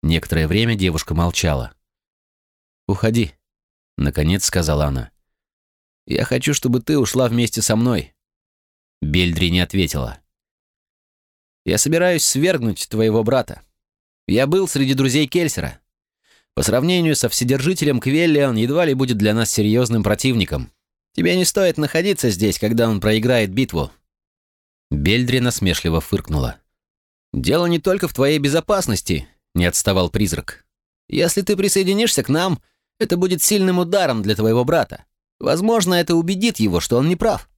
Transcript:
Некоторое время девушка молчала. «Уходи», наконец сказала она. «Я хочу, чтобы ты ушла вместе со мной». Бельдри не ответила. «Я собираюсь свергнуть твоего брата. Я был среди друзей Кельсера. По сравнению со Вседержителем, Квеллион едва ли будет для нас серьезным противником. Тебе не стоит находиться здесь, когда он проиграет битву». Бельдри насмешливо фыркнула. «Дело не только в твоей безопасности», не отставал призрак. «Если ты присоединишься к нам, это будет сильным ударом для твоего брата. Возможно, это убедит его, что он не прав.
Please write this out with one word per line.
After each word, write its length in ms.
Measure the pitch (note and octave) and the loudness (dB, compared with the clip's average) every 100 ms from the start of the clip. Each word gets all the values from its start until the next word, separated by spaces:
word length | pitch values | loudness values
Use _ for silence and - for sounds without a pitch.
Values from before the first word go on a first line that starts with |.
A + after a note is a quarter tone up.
Некоторое 460 | D#2 E2 - E2 D#2 | 0 -2 0 -2 0
время 260 | F#2 A#2 A2 | 0 0 0
девушка 400 | F#2 D#2+ - E2 | 0 -2 -4 -2
молчала. 580 | E2+ - E2+ C#2 A#1+ _ _ _ _ _ _ _ _ _ _ _ - | -2 0 -2 -2 -6 _ _ _ _ _ _ _ _ _ _ _ -6
«Уходи», 460 | G2 A2+ A2+ G2 - _ _ _ _ _ - | -2 0 0 -2 -6 _ _ _ _ _ -4
наконец 440 | C#2 C#2+ D#2 F#2+ - | -2 0 0 0 0
сказала 400 | - D#2 D2 D2 | -2 0 0 0
она. 260 | C2 A#1 _ _ _ _ _ _ _ _ _ - | -2 -8 _ _ _ _ _ _ _ _ _ -6
«Я 200 | - - | -4 -2
хочу, 280 | B2+ B2+ | -2 -2
чтобы 280 | C#3+ C3 B2 | -2 0 -2
ты 160 | - D3+ | 0 0
ушла 300 | A2+ B2+ B2+ | 0 0 0
вместе 340 | A#2 A#2+ - | 0 -2 -2
со 140 | A2 A2 | -2 0
мной». 380 | A#2+ A2 - _ _ _ _ _ _ _ _ _ | 2 0 -4 _ _ _ _ _ _ _ _ _
Бельдри 480 | D2+ D#2+ F2+ D#2+ F2 | -2 0 2 2 2
не 100 | F2 | 2
ответила. 600 | F2 G2 E2+ D2 A#1+ - _ _ _ _ _ _ _ _ _ _ _ _ _ _ - | 0 0 -2 -2 -6 -10 _ _ _ _ _ _ _ _ _ _ _ _ _ _ -4
«Я 120 | G#2 | 0
собираюсь 480 | - D#3+ F3+ E3+ - | 2 2 2 2 0
свергнуть 640 | C3 E3+ E3 A#2 F#2 - | 0 0 0 -2 -4 -6
твоего 340 | G#2+ A2 A2 | 0 2 2
брата. 380 | A2 C3 - - _ _ _ _ _ _ - | 2 0 -2 -10 _ _ _ _ _ _ -2
Я 200 | G#2+ C#3 | 0 2
был 200 | E3+ F#3 | 0 0
среди 260 | - C3+ | -2 0
друзей 340 | C3+ C3+ C3 D3 | 2 2 0 0
Кельсера. 520 | F3 E3 - D2 - _ _ _ _ _ _ _ | 0 -2 -4 -8 -10 _ _ _ _ _ _ _
По 100 | - | -4
сравнению 520 | D2 A2+ D#3 F3+ E3 D3 | 0 2 2 2 2 0
со 140 | A#2 | -2
Вседержителем, 680 | - B2 C3 C3+ F#3 D3 B2+ | -2 0 0 0 0 0 0
Квеллион 580 | C3 D3 E3+ D3 C#3 A2+ | 0 2 2 2 2 0
едва 280 | A#2 D3+ E3 | 0 0 0
ли 80 | |
будет 240 | C3 C3 A2+ | 0 0 2
для 160 | G#2 | 2
нас 180 | G#2+ A2+ | 2 0
серьезным 520 | - G#2 A2+ B2 A#2 | 0 2 2 2 0
противником. 680 | G#2 G#2+ C3+ A#2 F2+ C#2+ B1 _ _ _ _ | 0 0 0 0 0 -2 -8 _ _ _ _
Тебе 220 | - E3+ F3+ | -2 0 2
не 100 | F3+ | 0
стоит 320 | - F#3 D#3+ | 2 0 0
находиться 520 | D3+ D#3+ F#3 F3 B2+ | -2 0 0 0 0
здесь, 300 | F2+ G#2 F2+ | 2 0 0
когда 300 | G#2+ A2+ A2+ | -2 2 2
он 100 | G#2+ | 2
проиграет 520 | G#2+ A2 A#2+ B2 G#2 | 2 2 2 2 2
битву». 400 | F#2+ C3 E2+ C#2+ - _ _ _ _ _ _ _ _ _ | 0 -2 -2 -6 -8 _ _ _ _ _ _ _ _ _
Бельдри 500 | D2 D2 A2+ B2 B2+ | -2 2 0 0 0
насмешливо 600 | B2 - F#2+ F2 E2+ D#2+ | 0 0 -2 0 0 -2
фыркнула. 560 | - - - D2+ B1 - _ _ _ _ _ _ _ | -2 -4 -2 -4 -4 -8 _ _ _ _ _ _ _
«Дело 340 | C3+ B2 D3+ F3 | -6 0 0 2
не 120 | E3+ | 0
только 280 | F3 F#3+ F#3 | 0 0 -2
в 60 | |
твоей 260 | - C3+ D3+ | 0 0 2
безопасности», 880 | C#3+ D#3+ - G3+ - G2 - D#2 C2 _ _ | 0 -2 0 -2 0 -2 -2 -6 -6 _ _
не 120 | F2 F2 | 0 0
отставал 440 | - - F#2+ F2 | 0 0 0 0
призрак. 560 | G#2 G#2 D#2+ - - _ _ _ _ _ | 0 -2 -2 -8 -18 _ _ _ _ _
«Если 340 | - E3+ G3+ | -2 0 0
ты 140 | F#3+ G3 | -2 0
присоединишься 680 | G3 G3 F#3 G3 A3+ - | 0 0 0 0 0 0
к 60 | B2 | 0
нам, 320 | D3 F#3 C#3+ _ _ _ _ | 0 0 -4 _ _ _ _
это 160 | G#3+ E3+ | -2 0
будет 240 | F#3 F3+ | 0 0
сильным 380 | - G#3+ F#3+ F3+ | 0 2 2 2
ударом 420 | F3 G3 E3+ A2+ | 0 0 2 0
для 140 | G2+ G#2+ | -2 0
твоего 280 | A2 A2+ | 2 2
брата. 420 | B2 E3 - - _ _ _ _ | 2 0 -2 -8 _ _ _ _
Возможно, 560 | - D#3 G#3 A3+ F3 F3+ | -2 0 2 2 2 0
это 180 | F3 | 2
убедит 460 | E3+ E3+ F#3+ A#3 - | 2 0 0 0 2
его, 200 | A2 F2 | 0 0
что 180 | - A#2+ | 0 0
он 120 | C#3+ | 2
не 60 | F3+ | 0
прав. 340 | A3+ - - | 0 -2 -6